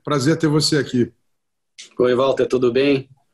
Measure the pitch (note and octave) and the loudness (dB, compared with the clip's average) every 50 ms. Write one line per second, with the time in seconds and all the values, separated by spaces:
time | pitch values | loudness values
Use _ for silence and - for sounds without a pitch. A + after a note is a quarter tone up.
0 | _ - D3 C#3+ B2 D3 D#3+ D#3 - D#3 D3 D#3 D3+ - D#3+ D3 B2 - - B2 | _ -4 -4 -2 0 0 0 0 0 0 0 0 0 0 0 -2 -2 -2 0 -2
1 | A#2 A2+ - _ _ _ _ _ _ _ _ _ _ _ _ - - - _ - | -2 -2 -4 _ _ _ _ _ _ _ _ _ _ _ _ -20 -20 -20 _ -2
2 | B2 B2 B2+ A#2+ C3+ C3+ C3 - B2+ - - B2+ B2+ B2 A#2 C3 C#3 C#3+ C#3 C3+ | 0 0 2 2 0 0 0 0 0 0 0 0 0 0 0 2 2 2 0 0
3 | C3 - - _ _ _ | -2 -8 -18 _ _ _